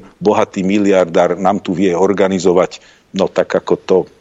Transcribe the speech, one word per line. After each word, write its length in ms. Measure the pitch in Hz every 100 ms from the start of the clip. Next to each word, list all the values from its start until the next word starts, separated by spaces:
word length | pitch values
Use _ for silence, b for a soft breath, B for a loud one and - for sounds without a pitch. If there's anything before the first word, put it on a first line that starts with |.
| - B
bohatý 400 | 98 104 101 101
miliardár 720 | 92 104 101 95 85 90 87 90
nám 220 | 95 101
tu 160 | -
vie 160 | 85 95
organizovať. 840 | 85 98 95 95 95 90 90 85 - b b b
No, 160 | - 87
tak 240 | - 85
ako 220 | 92 - 95
to, 220 | - 95 - _